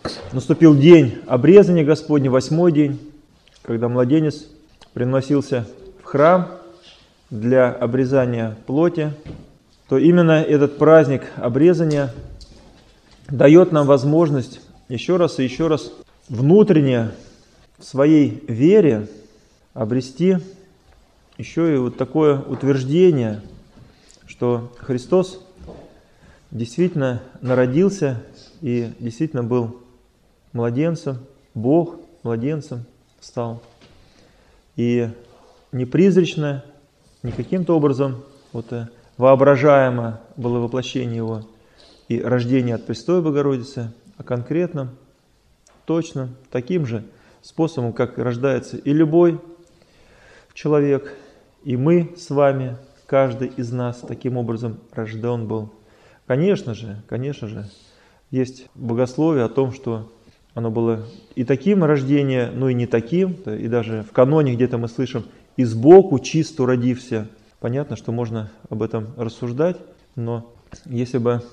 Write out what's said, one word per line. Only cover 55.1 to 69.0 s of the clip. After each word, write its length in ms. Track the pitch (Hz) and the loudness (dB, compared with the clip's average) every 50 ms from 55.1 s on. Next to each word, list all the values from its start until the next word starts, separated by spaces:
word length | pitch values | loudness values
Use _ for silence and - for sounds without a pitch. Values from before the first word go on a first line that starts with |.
| 107 110 110 120 120 117 113 | -10 -8 -6 -6 -6 -6 -6
был. 240 | 104 110 110 107 107 - _ _ _ _ _ _ _ _ _ _ | -6 -6 -8 -8 -10 -16 _ _ _ _ _ _ _ _ _ _
Конечно 480 | _ 127 135 160 196 196 196 196 127 110 | _ -2 0 2 0 0 -2 -4 -10 -10
же, 260 | 98 117 110 101 107 110 | -10 -12 -14 -16 -16 -14
конечно 400 | _ - 117 127 143 143 - 123 | _ -10 -8 -8 -8 -10 -10 -12
же, 240 | 104 110 107 101 101 - _ _ _ _ _ _ _ _ _ _ _ - | -12 -12 -12 -14 -16 -18 _ _ _ _ _ _ _ _ _ _ _ -4
есть 340 | 131 127 120 131 - 127 - _ | -4 -4 -4 -8 -18 -20 -20 _
богословие 720 | - 117 113 117 117 127 123 127 - 156 165 160 135 117 | -14 -8 -6 -4 -2 -4 -4 -2 -2 -2 0 0 0 -2
о 40 | 110 | -2
том, 240 | 113 135 135 131 117 | -2 -2 -4 -4 -6
что 380 | - - 120 113 110 110 - - _ _ _ _ _ _ _ _ | -10 -8 -8 -8 -8 -10 -14 -20 _ _ _ _ _ _ _ _
оно 200 | 120 117 117 110 | -8 -6 -4 -4
было 320 | 117 117 113 113 110 107 110 - - - _ - | -2 -2 -2 -2 -4 -6 -14 -18 -20 -20 _ -8
и 80 | - 123 | -8 -2
таким 400 | 127 139 135 - 196 208 196 170 | -2 -2 -2 0 0 2 2 2
рождение, 640 | 147 151 143 131 131 143 143 143 135 131 127 120 117 | 2 2 0 0 0 0 0 0 0 0 -2 -2 -4
но 180 | - 120 131 131 | -4 -4 -2 -2
и 60 | 127 | -2
не 120 | 120 120 | -2 -2
таким. 480 | 113 - 117 113 - 165 180 190 185 175 - - | -2 -2 -4 -2 -2 -2 -2 -2 -2 -4 -10 -10
И 220 | 107 107 107 110 113 | -10 -8 -8 -6 -4
даже 340 | 117 120 110 110 113 110 104 | -4 -4 -4 -4 -8 -10 -10
в 80 | - | -6
каноне 460 | - - 127 131 151 160 151 135 120 | 2 2 2 4 4 2 2 0 0
где-то 220 | 117 127 123 131 117 | 0 -2 -2 -2 -4
мы 100 | 117 117 | -6 -8
слышим: 380 | - - 131 123 - 120 104 - - _ _ _ _ | -6 -8 -8 -6 -6 -10 -12 -12 -18 _ _ _ _
"И 60 | - 131 | -2 -2
сбоку 560 | 117 110 113 113 147 180 196 190 190 147 127 | -2 -2 2 8 10 10 10 10 6 0 -4
чисто 480 | - - - 160 151 - - - 127 | -4 -4 -4 -4 -4 -4 -4 -4 0
родився". 640 | 123 127 123 120 127 123 117 - - 117 110 107 107 - _ _ _ _ _ | 0 0 0 0 -2 -4 -4 -6 -8 -8 -8 -8 -10 -16 _ _ _ _ _
Понятно, 340 | - 120 120 135 147 139 120 | -8 -6 -6 -6 -6 -8 -10
что 160 | - - - | -12 -8 -8
можно 400 | 113 117 120 113 113 113 107 101 - _ _ - | -6 -6 -6 -6 -6 -10 -10 -12 -16 _ _ -12
об 140 | - 107 110 | -8 -6 -6
этом 280 | 110 113 113 | -6 -6 -8